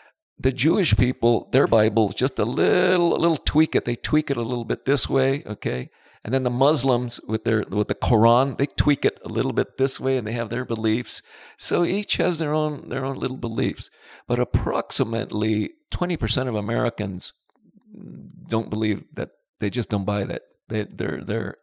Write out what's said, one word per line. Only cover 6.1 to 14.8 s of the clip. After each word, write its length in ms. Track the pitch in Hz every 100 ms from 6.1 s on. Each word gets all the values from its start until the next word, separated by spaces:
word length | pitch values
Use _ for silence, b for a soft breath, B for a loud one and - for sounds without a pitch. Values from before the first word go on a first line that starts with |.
| b
And 80 | 117
then 100 | 131
the 80 | 127
Muslims 720 | 123 139 151 131 123 123 - -
with 160 | 110
their, 200 | - 110 -
with 200 | 98 104
the 60 |
Quran, 640 | - - 113 113 120 139 123
they 80 | 143
tweak 380 | - - 143
it 140 | - -
a 40 | -
little 240 | 104 127
bit 240 | 113 - -
this 240 | 135 -
way, 160 | 131 131
and 100 | 107
they 60 |
have 160 | 117 113
their 160 | 117
beliefs. 580 | 123 113 110 113 123 - - B B B
So 260 | - 165
each 320 | 170 202 208 -
has 220 | 170 160
their 160 | 156
own, 340 | 151 151 147 -
their 160 | 127
own 120 | 135 135
little 180 | - 131
beliefs. 540 | 113 113 117 - - B B B B
But 120 | 120
approximately 1300 | 123 - - -